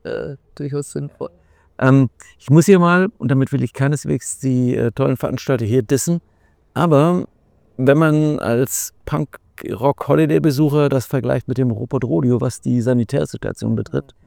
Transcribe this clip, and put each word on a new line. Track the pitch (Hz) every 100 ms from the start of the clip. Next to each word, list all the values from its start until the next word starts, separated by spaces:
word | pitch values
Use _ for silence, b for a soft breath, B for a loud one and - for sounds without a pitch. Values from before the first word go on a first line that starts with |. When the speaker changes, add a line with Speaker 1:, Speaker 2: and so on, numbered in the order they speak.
Speaker 1:
äh, | - - - 135 _
durchaus | - 143 143 143
sinnvoll. | 143 143 - - _ _ _ _ -
Speaker 2:
Ähm, | 131 135 123 _ B B
ich | -
muss | 156 185
hier | 185
mal, | 175 180 190 -
und | 117
damit | 135 135
will | 131
ich | 123
keineswegs | - 139 151 143 139 - -
die, | 135 123 123 117
äh, | 117
tollen | 123 139 131
Veranstalter | - 127 - 127
hier | 107 127
dissen, | 107 131 - 170 _ _ _ _ _
aber | - 165 139 165 180 - _ _ _ _ -
wenn | 131 147
man | 156 151 151 147
als | 110 117 139 - - _ -
Punk-Rock-Holiday-Besucher | 151 151 - _ - - - 139 - - 151 151 156 151 131 151 147 143
das | 135 -
vergleicht | 131 120 131 -
mit | 123
dem | 127
Ruhrpott | 107 120 135
Rodeo, | 120 165 127 120
was | 127 -
die | 131 123
Sanitärsituation | 113 123 110 139 - - 104 92 113
betrifft, | 113 - 139 139 _